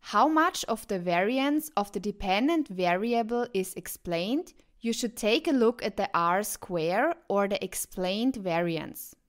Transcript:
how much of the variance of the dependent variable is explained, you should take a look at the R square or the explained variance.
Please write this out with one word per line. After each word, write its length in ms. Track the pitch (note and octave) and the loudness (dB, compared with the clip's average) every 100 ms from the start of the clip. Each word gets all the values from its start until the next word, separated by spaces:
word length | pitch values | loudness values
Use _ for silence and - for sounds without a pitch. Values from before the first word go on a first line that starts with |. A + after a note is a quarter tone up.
how 260 | - G#3 C#4 | 0 4 4
much 360 | D#4+ E4+ - - | 4 2 0 -4
of 220 | A3 - | -6 -4
the 120 | G3 | -4
variance 720 | F3 E3+ G3 C4 C#4 D4+ D4+ - | 0 2 2 2 2 0 0 -4
of 160 | G3+ | -2
the 60 | G#3 | -4
dependent 680 | G3+ G3 G3+ F#3+ C4+ E4+ D4 | -6 -4 0 2 4 2 0
variable 800 | F#3 F3+ F3+ A#3 A#3 A3 A#3+ A#3+ F#3+ | 0 2 2 2 0 0 -2 -2 -2
is 180 | F#3 | -4
explained, 800 | - - - - E3+ F#3 C#4+ F4+ _ _ _ | -8 -12 -12 -4 -4 -2 -2 -4 _ _ _
you 120 | A3+ | -4
should 240 | A3+ A#3+ - | -2 -4 -2
take 300 | G#3+ A#3+ D#4 | 2 2 2
a 40 | |
look 320 | C#4 A3+ A#3+ | 4 4 2
at 140 | A3 G#3 | -6 -2
the 120 | G3 | -2
R 300 | E3+ E3+ F#3 | 2 2 2
square 720 | G#3 - - F3 D#3+ F#3+ D4+ E4+ _ | 0 -8 -6 -2 0 2 0 -2 _
or 200 | G3 G3+ | 0 2
the 160 | G3+ | -2
explained 720 | F#3+ - - - F#3 G3 B3 C4 | -4 -6 -8 -4 -2 0 0 -2
variance. 800 | F#3+ E3 F3 D#3+ - - - - | -2 0 0 -2 -6 -14 -18 -20